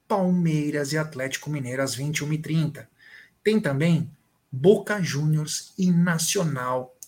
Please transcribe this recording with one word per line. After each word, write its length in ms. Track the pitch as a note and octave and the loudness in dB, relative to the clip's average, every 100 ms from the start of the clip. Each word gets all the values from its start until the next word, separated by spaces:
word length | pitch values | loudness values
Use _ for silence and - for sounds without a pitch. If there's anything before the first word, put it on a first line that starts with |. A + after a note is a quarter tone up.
| - | -4
Palmeiras 840 | G3+ F#3 F3+ E3 D3+ D3 D3 C#3 | 0 2 4 2 2 0 -2 -2
e 60 | D#3 | -2
Atlético 500 | D3+ B2+ C3+ - D3 | -4 -4 -6 -6 -6
Mineiro 360 | D3 B2 C3 | -6 -4 -4
às 100 | C3+ | -4
vinte 240 | A2+ D3 D#3 | -4 -4 -4
e 60 | |
uma 100 | D3 | -4
e 60 | D#3 | -4
trinta. 500 | - D#3+ D3+ - - _ - - - _ | -2 0 0 -4 -18 _ -20 -20 -20 _
Tem 160 | G#3+ G#3+ | 0 0
também 500 | D3 C#3 E3+ E3 - - _ _ - | 0 0 2 2 0 -10 _ _ -12
Boca 520 | B2+ E3+ G#3 G#3 G#3 | 2 4 4 2 -2
Juniors 680 | D3+ C#3 D3+ D#3 D3+ - - - | -2 0 0 0 0 -6 -8 0
e 140 | F3+ | 2
Nacional 1040 | E3+ F3 E3 - G3+ D#3+ C3 B2+ B2+ B2+ - | 4 4 2 0 0 0 -2 -2 -4 -4 -16